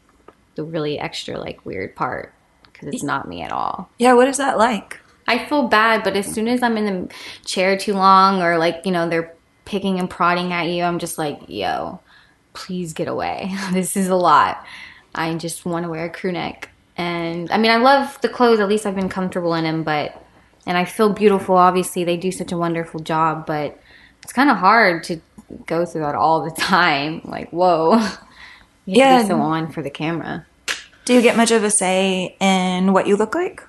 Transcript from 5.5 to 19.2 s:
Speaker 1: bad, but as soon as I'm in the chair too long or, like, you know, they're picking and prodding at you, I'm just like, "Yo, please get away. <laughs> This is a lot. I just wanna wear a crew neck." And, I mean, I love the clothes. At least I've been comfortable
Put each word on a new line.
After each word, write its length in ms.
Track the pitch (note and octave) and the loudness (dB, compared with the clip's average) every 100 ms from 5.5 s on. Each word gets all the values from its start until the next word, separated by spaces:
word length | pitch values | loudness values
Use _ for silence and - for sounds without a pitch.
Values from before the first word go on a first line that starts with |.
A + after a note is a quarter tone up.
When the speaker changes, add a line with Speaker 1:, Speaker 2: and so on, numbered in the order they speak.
| D4 A#3+ | -2 2
Speaker 1:
bad, 360 | G#3+ A3+ A3 | 2 4 2
but 120 | G3+ G3+ | 0 -2
as 80 | G3 | -4
soon 220 | - A3+ | -4 -2
as 160 | B3 | 0
I'm 120 | B3 A3 | 0 0
in 100 | G#3 | -2
the 280 | F#3 - - - - - | -4 -8 -12 -18 -16 -6
chair 320 | - F#3 G3 | 0 2 2
too 160 | G3+ | 0
long 480 | G3 F#3+ F#3+ F#3+ G3 | 2 6 8 8 4
or, 160 | E3+ E3+ | 2 2
like, 240 | E3 E3+ | 2 0
you 80 | F#3+ | -2
know, 160 | F3 E3+ | 0 0
they're 240 | E3 E3 - _ _ - | -2 -4 -12 _ _ -8
picking 340 | G3+ G3 F#3 | -4 -2 -2
and 100 | F#3 | -4
prodding 420 | - F3 F3 F3+ | 0 2 2 -2
at 140 | F3 E3 | -4 -2
you, 160 | F3 | -2
I'm 140 | F3 F3 | -2 -2
just 200 | E3 - | -6 -6
like, 200 | D#3 C3+ - | -6 -8 -12
"Yo, 520 | G2+ F2+ C#2+ D#2+ F#3 _ _ _ _ _ | -6 -4 -4 -6 -12 _ _ _ _ _
please 400 | - - F3+ E3+ | -18 -10 -8 -8
get 140 | D#3+ D3+ | -6 -6
away. 460 | B2+ E2+ - F#3+ G3 | -4 -6 -6 -8 -8
<laughs> 80 | G3 | -4
This 240 | F#3 F3+ G3+ | -2 -2 -2
is 140 | F#3 | 0
a 60 | F#3 | 2
lot. 500 | F3 C#3+ F#2+ - - - - - _ | 6 6 4 0 -12 -20 -20 -20 _
I 220 | - E3 E3 | -6 -4 -4
just 300 | E3 - F3+ | -6 -8 -6
wanna 220 | E3+ E3+ | -4 -4
wear 180 | D#3+ E3+ | -6 -8
a 40 | |
crew 220 | - F#3+ | -6 -6
neck." 380 | E3+ D3+ - - _ _ - | -4 -6 -10 -18 _ _ -8
And, 520 | F3 E3+ E3 E3+ E3+ | -6 -4 -6 -6 -2
I 60 | G#3 | 0
mean, 140 | A3+ | 2
I 60 | A#3 | 4
love 400 | B3+ C#4 B3+ - | 6 4 2 -4
the 60 | A#3 | -6
clothes. 320 | - A#3+ A3+ | 2 4 4
At 80 | G3 | 2
least 180 | G#3+ G#3 | 0 -2
I've 100 | G3 | -4
been 120 | F#3 | -4
comfortable 460 | F#3+ | -4